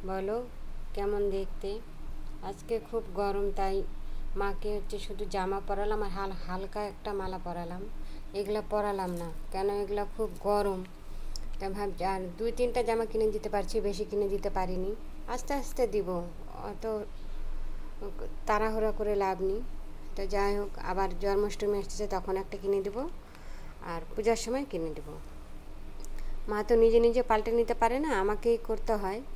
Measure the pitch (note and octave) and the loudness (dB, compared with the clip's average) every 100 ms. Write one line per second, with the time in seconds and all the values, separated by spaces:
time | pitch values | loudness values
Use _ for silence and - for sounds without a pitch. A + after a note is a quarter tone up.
0 | F3+ F#3+ F#3+ A3+ B3 - - - - G#3 | -2 -2 0 -2 -4 -6 -4 -4 -4 -2
1 | G3+ G#3 G3+ G3 F#3+ - G3 G#3+ - - | 0 2 2 0 -2 -2 -4 -6 -8 -8
2 | - - - - F#3+ G3 - A3 A3 A3+ | -6 -4 -4 -6 -6 -8 -2 -2 0 -4
3 | G#3+ F3+ G3+ G3+ G3+ F#3 F#3+ G3 - - | -2 -2 0 2 2 2 2 2 0 -2
4 | - - - - G3+ F#3+ G3+ F#3 F#3 - | -2 -2 0 0 0 0 0 -2 -2 -4
5 | - - G3+ G3 F#3 G3 F#3+ G3+ G#3 G#3+ | -4 -4 -2 0 0 -2 0 0 2 2
6 | G#3 F#3 G3 - - F3+ G3 G#3+ G#3 F#3 | 0 0 -2 -2 -2 -2 -4 -4 -4 -4
7 | G#3+ G3+ F#3+ F#3 F3+ F3 E3+ F3+ G3+ - | -4 -2 -2 -4 -4 -4 -4 -4 -4 -4
8 | - - - G3 G3+ G#3 G3+ G#3+ G#3 G3 | -4 -6 -6 -4 0 -2 0 0 2 0
9 | F#3 F3 E3+ D#3+ - - G3 G3+ G3+ G3+ | -2 0 -2 -2 -2 2 2 2 2 0
10 | G3 - G#3+ F3+ G3 G#3 G3+ F#3 F#3 - | 0 0 0 0 4 4 4 2 -4 -8
11 | - - - - - - G3 G3 G3+ F3+ | -6 -4 -2 -2 0 -2 -2 0 -2 0
12 | F#3 F#3+ F#3 F3 A3+ A3+ B3 B3 A3+ A3+ | 0 0 -4 -2 -2 2 2 4 2 2
13 | A3 A3+ G#3+ G#3 G#3+ G#3 F#3 A3 G3+ F#3+ | 2 2 2 2 0 0 2 2 0 0
14 | G#3 G3+ G3 - G#3 F#3+ F#3 F3+ F#3+ G#3+ | 0 0 2 2 0 0 2 0 0 -2
15 | - - - B3 - C#4+ B3+ - A#3+ G#3 | -6 -6 -4 -4 0 0 0 2 2 2
16 | F3+ F3+ F3 - - - G#3 G#3 A3 G#3+ | 0 -2 -2 -6 -8 -6 -6 -4 -4 -4
17 | G#3 - - - - - - - - - | -4 -6 -4 -2 0 0 0 -2 -4 -6
18 | - - - - - G#3 A3 A3 A3 G#3 | -6 -4 -4 -4 2 2 4 4 2 2
19 | G#3 G3+ G3 F#3 F#3+ G#3 B3+ - - - | 2 4 2 2 0 0 -2 -4 -6 -8
20 | - - G3 G3+ G3+ G3+ G3+ - - F#3 | -6 -2 0 4 4 2 0 -4 -2 0
21 | F#3+ F3+ G3 G3+ G#3 - G#3 G3+ F#3+ - | 0 2 2 4 2 0 0 0 -2 -2
22 | G#3 G3 F#3 F#3+ G3 G3+ G3 G3 F#3+ G#3 | 0 -2 0 -2 -2 -4 0 2 0 -2
23 | D4+ - - - - - - - F3+ E3+ | -4 -6 -10 -12 -10 -8 -8 -8 -6 -6
24 | D#3+ - G#3+ A3+ A3+ B3+ C#4 F3+ D#3+ D3+ | -4 0 2 2 2 -2 -2 -2 -4 -6
25 | D3 D#3 - - - - - - - - | -8 -10 -10 -12 -10 -10 -10 -10 -10 -6
26 | - - - - - G#3 G#3+ A#3 A3+ A#3 | -4 -2 -2 -2 0 -2 4 8 10 10
27 | A#3 A#3+ A#3+ A3 G#3+ A#3 A#3 - A3+ B3+ | 8 6 4 2 4 2 4 4 4 4
28 | D#4 A3 G4+ G#4 A#3 A#3 - A3 - G#3+ | 2 2 2 2 2 2 2 0 2 0
29 | G3 G#3 C4+ | 0 -4 -6